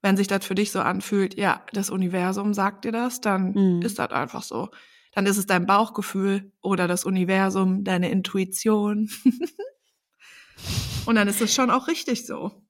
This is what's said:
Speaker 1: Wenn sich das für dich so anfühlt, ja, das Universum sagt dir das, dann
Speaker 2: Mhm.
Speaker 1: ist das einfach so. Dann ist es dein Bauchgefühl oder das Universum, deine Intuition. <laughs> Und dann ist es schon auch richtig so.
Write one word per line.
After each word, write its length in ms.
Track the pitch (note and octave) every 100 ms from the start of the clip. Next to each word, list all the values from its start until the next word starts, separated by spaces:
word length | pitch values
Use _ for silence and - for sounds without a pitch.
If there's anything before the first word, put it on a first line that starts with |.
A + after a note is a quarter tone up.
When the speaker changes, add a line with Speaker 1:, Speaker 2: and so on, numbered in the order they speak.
Speaker 1:
Wenn 160 | G3+ G3
sich 100 | G3
das 180 | G3 -
für 100 | F#3+
dich 160 | G#3
so 80 | G3
anfühlt, 560 | - F#3 - G#3 F#3+ -
ja, 260 | G3 - -
das 180 | G3+ G3
Universum 640 | F#3+ F3+ F#3 F3+ F#3+ G3+
sagt 300 | G3+ G3 G3 A#3+
dir 60 |
das, 300 | A3+ B3 B3
dann 300 | G#3+ F#3+ F#3
Speaker 2:
Mhm. 280 | G3+ F#3+ F3
Speaker 1:
ist 180 | F3 G3+
das 120 | -
einfach 320 | - C#3 -
so. 260 | - - - - - _ _
Dann 120 | - G3+
ist 100 | G3
es 80 | F#3+
dein 200 | F#3 F3+
Bauchgefühl 880 | G3+ A3 - G3 G3 G3 G3 G3 _
oder 260 | F#3+ F#3+ F3
das 180 | F3+ -
Universum, 800 | F#3+ F3+ F#3+ F#3+ F#3+ F#3+ F#3+
deine 260 | G3 F#3 F3+
Intuition. 1000 | G3 F#3 G3 F#3+ F#3+ A3 G#3+ G#3 G#3 G#3+ -
<laughs> 1800 | C4+ B3 D#4+ - B4+ _ _ _ _ _ - - - - - - - - -
Und 100 | A3+
dann 120 | G3+
ist 140 | G3+
es 120 | A3
schon 160 | - B3+
auch 180 | B3 B3+
richtig 380 | E4 - A#3+ -
so. 260 | - G3 - _